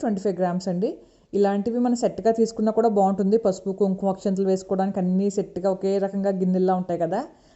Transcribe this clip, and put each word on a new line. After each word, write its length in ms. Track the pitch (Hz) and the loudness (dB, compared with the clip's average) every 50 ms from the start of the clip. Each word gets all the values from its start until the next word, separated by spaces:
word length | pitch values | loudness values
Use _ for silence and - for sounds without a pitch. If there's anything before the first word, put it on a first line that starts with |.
| - | -2
ట్వంటీ 180 | 240 208 190 - | -2 -2 -2 -2
ఫైవ్ 120 | 208 185 175 | -2 -2 0
గ్రామ్స్ 280 | 185 180 175 180 185 196 | 0 0 -2 -2 -2 -2
అండి. 180 | 180 175 196 269 370 - - - _ _ _ _ - 202 | -2 -2 -2 -2 -4 -6 -14 -20 _ _ _ _ 0 2
ఇలాంటివి 420 | 202 196 202 202 196 233 226 247 240 | 2 2 2 0 -2 -2 0 0 0
మనం 120 | 247 240 240 | 0 0 0
సెట్‌గా 300 | - 196 - - 190 233 226 226 | 0 -2 -2 0 0 2 2 4
తీసుకున్నా 320 | 226 220 - - 214 220 214 226 | 2 0 0 0 -2 0 2 2
కూడా 100 | 226 233 208 | 2 2 4
బాగుంటుంది. 400 | 202 196 190 196 190 202 190 208 220 220 | 4 4 4 2 2 2 2 2 2 2
పసుపు, 280 | 202 185 190 - 196 190 190 | 2 0 -2 -4 -6 -2 0
కుంకుమ, 280 | 208 196 190 190 196 196 185 | 0 0 0 0 -2 -2 -2
అక్షంతలు 320 | 190 - 208 190 185 196 190 190 | -2 -2 -2 -2 0 0 0 0
వేసుకోవడానికి 460 | 185 190 - 202 190 190 196 196 202 185 | 0 -2 -2 -2 0 0 0 0 0 0
అన్నీ 240 | 180 185 190 196 202 196 | 0 2 2 0 0 0
సెట్‌గా 320 | 208 190 - - 175 170 196 190 | -2 -4 -4 -4 -4 -2 -2 -2
ఒకే 180 | 190 196 196 196 196 196 | 0 0 0 0 0 0
రకంగా 260 | 196 196 196 190 202 196 185 | -2 -2 -2 -2 0 0 0
గిన్నెల్లా 340 | 185 185 180 185 185 185 185 185 | 2 2 2 2 2 2 2 0
ఉంటాయి 200 | 185 - 170 165 170 | -2 -2 -4 -2 -2
కదా, 160 | 160 180 214 285 - - _ _ _ _ | -2 -2 -2 -4 -6 -12 _ _ _ _